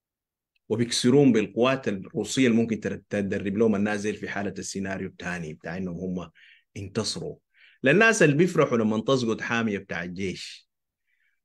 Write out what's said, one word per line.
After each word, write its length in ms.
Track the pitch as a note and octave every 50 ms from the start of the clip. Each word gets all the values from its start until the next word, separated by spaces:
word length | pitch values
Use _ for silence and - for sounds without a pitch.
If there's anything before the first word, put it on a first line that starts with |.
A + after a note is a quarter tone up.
| _ _ _ _ _ _ _ _ _ _ _ _ _ -
وبيكسروهم 600 | G#2+ A2+ A#2+ A#2 - - - B2 B2 C#3+ C#3+ C3
بالقوات 560 | A2+ A2 G2+ G2 - G#2+ A#2+ B2+ C3+ C3 - A2+
الروسية 580 | G2+ F#2+ F2 - - - G#2 - - C3+ C3
اللي 120 | B2 A2+ A#2
ممكن 220 | A#2 A2+ A2 -
تر-، 220 | - G2 F#2+ F#2 - -
تدرب 480 | - G2+ G2+ G2 G2+ G2 F#2 G2+ F#2+
لهم 180 | G#2 A#2 A2+ G#2
الناس 280 | G2 G2+ G#2+ G#2+ G#2
ديل 120 | G2+ G#2+ G2
في 140 | - G2+ F2
حالة 260 | - G2+ G2+ G2 F2 F#2
السيناريو 500 | F2 - - G2 F#2+ F#2+ F#2+ F#2 F#2+ F2+
الثاني 460 | - - F#2+ F#2 F2 F2 E2 D#2 D#2
بتاع 220 | - - E2 E2+
إنهم 200 | F#2+ F#2+ F2+ E2+
هم 340 | E2+ F#2 F#2 F#2 F#2 E2+ E2 _ _ - - - _ _ _ -
انتصروا. 600 | - G2 F#2 - A2+ G#2+ - - F#2 F2 D#2+ - - _ _ _ _ _ _ _ _
للناس 400 | - C3 D3+ F#3+ A3+ A3+ A3 A3
اللي 140 | F3+ D3+ C#3
بيفرحوا 420 | D3 F3+ F3+ F3+ E3 C#3+ - B2 A#2
لما 220 | A2 G#2+ G#2+ G#2+
تسقط 400 | A2+ - C3+ B2+ A#2+ A2+ A2 G#2
حامية 380 | - - A#2+ A#2 A2+ A2 G2+ F#2+
بتاع 240 | - - F#2+ E2+
الجيش، 640 | F2 F2+ F2+ F2+ G2+ F#2 E2+ D2+ - - - - _ _ _ _ _ _ _ _ _ _ _ _ _ _ _ _